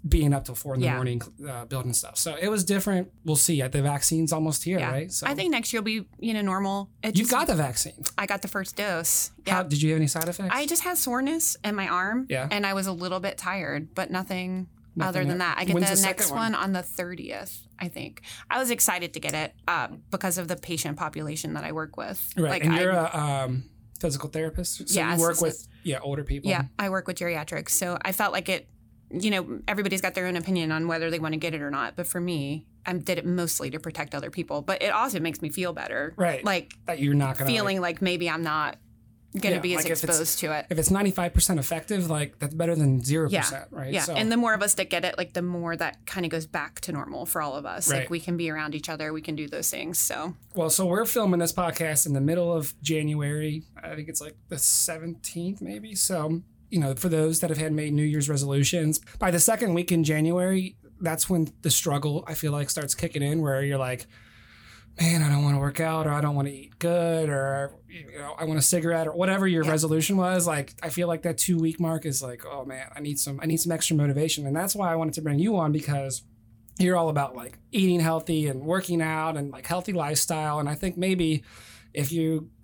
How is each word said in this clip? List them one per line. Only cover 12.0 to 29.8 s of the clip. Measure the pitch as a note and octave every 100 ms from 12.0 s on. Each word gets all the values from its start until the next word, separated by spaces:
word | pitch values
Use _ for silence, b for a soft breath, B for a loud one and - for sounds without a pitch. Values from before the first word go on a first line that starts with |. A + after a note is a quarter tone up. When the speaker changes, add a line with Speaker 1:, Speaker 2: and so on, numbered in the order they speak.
| F#3+ A#3 C4
Speaker 1:
Yeah. | C3 C3+
Speaker 2:
And | G#3 G3+
I |
was | G3 F#3+
a |
little | F3 F3+ F#3
bit | F#3+ -
tired, | F#3 G3 F3 C#3+ - -
but | F#3+
nothing | F#3 F#3 F#3 F#3 F#3 F3+ - - -
Speaker 1:
Nothing | F#3
Speaker 2:
other | F#3
than | D3
Speaker 1:
yet. | F3+
Speaker 2:
that. | F3 -
I | F#3
get | F3
Speaker 1:
When's | F#3+
Speaker 2:
the | G3
Speaker 1:
the |
Speaker 2:
next | G3 C#4+ D#4+
Speaker 1:
second | -
one? | A3+
Speaker 2:
one | A3
on | F#3+
the | F#3
thirtieth, | F3+ - F3 F3+ - - F#3 - - -
I | F3
think. | - - - B B B
I | A#3+
was | B3+
excited | A#3 - F3+ F3
to | -
get | D3+
it, | D3+ D#3 - -
uh, | E3+ A#2+ - -
because | F#3+ F#3 F3
of | E3+
the | F3
patient | - E3 D#3 D3
population | D#3+ - D3+ D#3 D#3
that | D#3
I | D#3
work | D#3 D#3+ -
with. | - F#3+ - -
Speaker 1:
Right. | D#3+
Speaker 2:
Like, | - D#3
Speaker 1:
And | E3
you're | F3+ F#3
Speaker 2:
I | E3 E3 D3 C#3
Speaker 1:
a, | C3
um, | B2+ - - - -
physical | E3+ C#3 C#3+
therapist? | D#3 D#3+ D#3 F3 - -
So | -
Speaker 2:
Yeah, | B2 E3
Speaker 1:
you |
work | E3
Speaker 2:
assistant. | D#3+ E3+
Speaker 1:
with, | - - B
yeah, | - C3+
older | - C#3
people. | C#3+ C#3+ G3
Speaker 2:
Yeah, | F3+ C3+ -
I | G3+
work | F#3+ F#3
with | F3
geriatrics. | F3 E3 D3+ D#3 D3
So | - F3+ F3
I | -
felt | F#3+ G#3
like | F#3+ F#3+
it, | F#3 - - - - -
you | D#3 G#3
know, | G3 F3 - -
everybody's | G#3